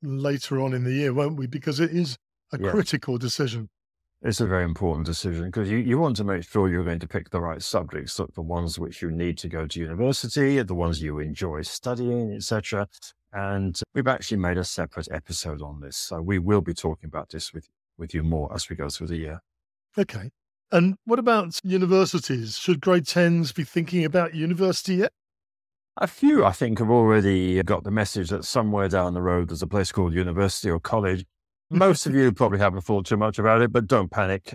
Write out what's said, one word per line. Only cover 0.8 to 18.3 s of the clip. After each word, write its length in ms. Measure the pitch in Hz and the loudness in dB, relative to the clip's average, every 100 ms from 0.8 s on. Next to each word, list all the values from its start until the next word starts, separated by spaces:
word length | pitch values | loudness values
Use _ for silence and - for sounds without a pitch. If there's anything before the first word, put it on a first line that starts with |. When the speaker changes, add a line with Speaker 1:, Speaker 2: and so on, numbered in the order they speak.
Speaker 1:
the 80 | 123 | -2
year, 220 | 135 143 | 0 0
won't 240 | 127 147 151 | 0 0 -2
we? 80 | 127 | -6
Because 340 | 151 - 139 | -4 -4 0
it 120 | 165 | 0
is 260 | 170 156 123 _ _ _ | 2 -2 -6 _ _ _
a 60 | 139 | -4
Speaker 2:
Yes. 120 | 95 | 0
Speaker 1:
critical 440 | 147 170 147 - 123 | 0 0 -2 -2 -4
decision. 520 | 120 - 135 117 107 _ _ _ _ _ | -2 -2 -2 -4 -10 _ _ _ _ _
Speaker 2:
It's 180 | - 104 | -2 0
a 60 | 107 | 2
very 180 | 92 | 2
important 420 | 85 82 90 78 80 | 0 0 -2 0 -4
decision 460 | 80 98 85 87 | -4 -4 -4 -4
'cause 160 | 110 98 | -4 -2
you, 100 | 110 | 0
you 200 | 123 127 | 2 2
want 180 | 160 107 | 2 0
to 80 | |
make 180 | 101 92 | -2 -4
sure 260 | 85 107 95 | -2 2 2
you're 160 | 87 | 2
going 140 | 85 85 | 0 -4
to 80 | 82 | -4
pick 240 | 87 - | -8 -4
the 100 | 90 | -4
right 220 | 82 78 | -4 -6
subjects, 540 | - - 85 76 73 - | -4 -4 -4 -8 -8 -6
the, 100 | 82 | -8
the 80 | - | -8
ones 340 | 80 85 85 87 | -6 -4 -4 -6
which 240 | 85 - | -10 -8
you 100 | 85 | -6
need 260 | 82 87 85 | -4 -4 -4
to 100 | 85 | -8
go 200 | 82 76 | -8 -8
to 100 | 85 | -8
university, 840 | 80 85 127 135 120 147 139 139 | -6 -2 0 0 -2 0 2 2
the 140 | 101 | 0
ones 260 | 87 85 80 | 0 0 -2
you 200 | 78 76 | -4 -6
enjoy 420 | 78 73 90 76 | -6 -6 -6 -6
studying, 720 | 80 - 123 123 123 120 113 | -8 -8 -6 -4 -2 -2 -4
et 100 | 98 | -6
cetera. 460 | - 110 - 104 101 - - - _ | -4 -4 -2 -4 -6 -10 -20 -20 _
And 480 | 101 98 98 98 87 - | -8 -4 -2 -2 -4 -4
we've 140 | 139 127 | -2 0
actually 300 | 131 - 104 | 0 -2 0
made 200 | 90 90 | 0 0
a 60 | |
separate 420 | 90 - 82 - - | -2 -6 -6 -8 -10
episode 500 | 78 - - 82 73 | -10 -8 -8 -8 -10
on 160 | 73 73 | -12 -14
this, 180 | 69 - | -12 -10
so 240 | - 85 | -8 -6
we 200 | 85 98 | -2 0
will 200 | 90 104 | 2 2
be 140 | 85 | 2
talking 320 | 82 85 78 78 | -4 -4 -6 -8
about 240 | 80 71 | -12 -10
this 240 | 80 - | -12 -12
with, 140 | 80 - _ _ - | -14 -18 _ _ -16
with 180 | 82 | -8
you 100 | 82 | -2
more 280 | 80 | 0